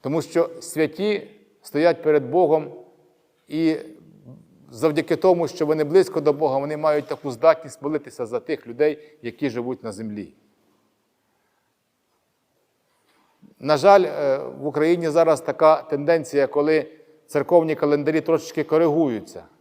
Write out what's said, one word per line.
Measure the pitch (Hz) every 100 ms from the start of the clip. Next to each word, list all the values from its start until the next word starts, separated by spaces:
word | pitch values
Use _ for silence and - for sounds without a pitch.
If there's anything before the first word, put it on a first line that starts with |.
Тому | - 160
що | 147 170 165 -
святі | - 151 156 156 208 208 - - _ _
стоять | - 147 170 165
перед | 156 151 123
Богом, | 165 160 156 151 - - _ _ _ _ _ _
і... | 156 160 160 - - 160 _ 123 131 _ _ -
Завдяки | 113 156 151 - 165
тому, | 185 175 165
що | - 151
вони | 156
близько | 147 180 185 165
до | 147
Бога, | 143 151 135
вони | 143 151
мають | 156 151 143
таку | 143 143
здатність | 117 160 160 143 -
молитися | 143 156 139 - 117
за | -
тих | - 147 -
людей, | 120 151 151 - _
які | 120 117 143
живуть | 117 120 127
на | 113
землі. | 101 113 104 - _ _ _ _ _ _ _ _ _ _ _ _ _ _ _ _ _ _ _ _ _ _ _ _ _ _ _ _ _ _ _ - _
На | 135 151
жаль, | 196 196 170
е, | 147 143 135
в | 127 131 143
Україні | 147 156 175 165
зараз | 156 160 151
така | - - 156 151
тенденція, | - 143 147 165 143 143 135
коли | 147 147 156 - - _ _ _
церковні | 147 139 175 160 147
календарі | 147 147 143 156
трошечки | 156 160 160 -
коригуються. | 151 156 165 151 151 110 85 90 - _